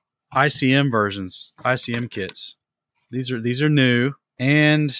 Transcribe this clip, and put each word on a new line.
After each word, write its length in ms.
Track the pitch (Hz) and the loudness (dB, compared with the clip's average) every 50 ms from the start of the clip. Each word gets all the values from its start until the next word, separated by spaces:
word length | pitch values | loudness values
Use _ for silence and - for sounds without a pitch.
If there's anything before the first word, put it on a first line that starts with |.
| _ _ _ _ _ _ | _ _ _ _ _ _
I 160 | - 131 143 151 | 0 2 2 2
C 240 | - - 139 131 135 | 2 2 2 2 4
M 160 | 139 143 139 | 4 2 2
versions, 640 | 117 110 104 101 98 101 95 90 - - - - _ - - | 2 0 0 0 -2 -6 -8 -10 -10 -12 -14 -16 _ -6 -2
I 120 | 127 127 | -2 -2
C 180 | 127 - - 117 | -2 -2 -4 -6
M 140 | 120 123 113 | -6 -6 -8
kits. 480 | - 104 92 90 - - - - - _ _ _ _ _ _ _ _ _ _ _ | -8 -8 -10 -8 -10 -10 -12 -14 -14 _ _ _ _ _ _ _ _ _ _ _
These 180 | 117 127 131 120 | -8 -8 -6 -6
are, 100 | 127 113 | -6 -4
these 200 | 113 120 123 127 | -2 -2 -2 0
are 80 | 151 151 | 0 2
new, 440 | 151 143 131 123 120 120 123 139 143 - _ _ _ - | 2 4 4 4 4 2 0 0 -4 -8 _ _ _ -4
and 560 | 127 135 147 151 151 151 151 151 151 143 127 - | 0 2 2 4 4 4 4 2 0 -2 -4 -8